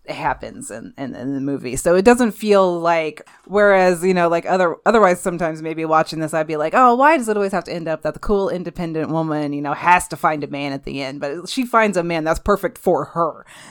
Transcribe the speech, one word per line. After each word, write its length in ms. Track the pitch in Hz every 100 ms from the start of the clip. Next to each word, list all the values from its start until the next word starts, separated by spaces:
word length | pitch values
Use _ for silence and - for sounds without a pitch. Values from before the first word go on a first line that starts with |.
| -
happens 600 | 147 151 131 113 - -
in, 240 | 104 - -
in, 180 | 135 -
in 180 | 123
the 80 | 139
movie. 340 | 135 139 120 123
So 200 | - 180
it 80 | 196
doesn't 260 | 147 240
feel 460 | 196 214 202 185 175
like, 480 | 165 165 156 151 - _ -
whereas, 580 | 196 208 190 185 175
you 100 | 180
know, 140 | 180 170
like, 180 | 170 170
other, 300 | 185 180 - -
otherwise 340 | 226 196 180
sometimes 400 | 196 170 165 156
maybe 240 | 160 160 160
watching 340 | 156 160 156
this, 140 | 156
I'd 120 | 165 156
be 100 | 151
like, 160 | 156 214
"Oh, 180 | 254 240
why 220 | 277 320
does 100 | 220
it 80 | 208
always 140 | 196
have 100 | 196 170
to 80 |
end 140 | 170 165
up 140 | 156
that 100 | 156
the 60 | -
cool 300 | - 202 190
independent 600 | 180 170 170 170 160 151
woman, 440 | 160 160 151 147
you 80 | 143
know, 120 | 143
has 340 | 147 170 180 -
to 60 | 156
find 260 | 175 156
a 40 | 143
man 260 | 143 143
at 100 | 139
the 180 | 143 135
end?" 200 | 135 143
But 280 | 143 156 180
she 160 | - 247
finds 320 | 233 220 185
a 60 |
man 200 | 170 170
that's 160 | 156 165
perfect 380 | - 202 175 -
for 280 | - 156 147
her. 400 | 170 165 - - - -